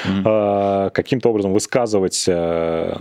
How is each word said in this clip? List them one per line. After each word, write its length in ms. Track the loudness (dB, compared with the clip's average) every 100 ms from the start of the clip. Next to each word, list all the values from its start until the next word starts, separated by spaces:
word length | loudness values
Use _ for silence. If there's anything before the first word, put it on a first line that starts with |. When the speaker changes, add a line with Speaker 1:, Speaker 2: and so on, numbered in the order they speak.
Speaker 1:
Мгм. 180 | -4 0 2
Speaker 2:
а, 640 | 2 2 2 2 0 0
каким-то 400 | -2 -2 0 0
образом 220 | 2 2
высказывать, 720 | 0 0 -2 0 0 0 0 0
э, 720 | 0 0 -2 -2 -2 -4 -8